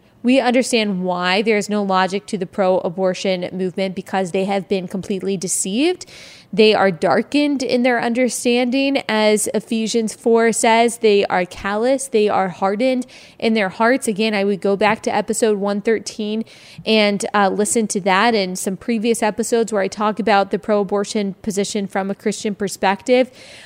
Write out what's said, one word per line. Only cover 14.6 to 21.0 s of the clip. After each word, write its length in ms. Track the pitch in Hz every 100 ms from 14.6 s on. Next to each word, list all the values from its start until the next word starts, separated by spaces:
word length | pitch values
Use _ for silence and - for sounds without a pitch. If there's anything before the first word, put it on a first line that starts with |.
go 160 | 196 196
back 240 | 208 220
to 140 | 240 -
episode 420 | 202 214 226 202
one 240 | 202 202
thirteen 640 | 226 214 - - 208 220 - - - - -
and, 400 | 220 208 202 -
uh, 160 | 208 190
listen 380 | 190 208 240 214
to 120 | 202
that 340 | 190 185 233 220
and 200 | 185 185
some 220 | 208 190
previous 460 | - 226 233 220
episodes 500 | 214 208 220 233 220
where 80 | 208
I 60 | 190
talk 320 | - 214 214
about 320 | 208 196 196
the 80 | 202
pro-abortion 760 | - 208 196 202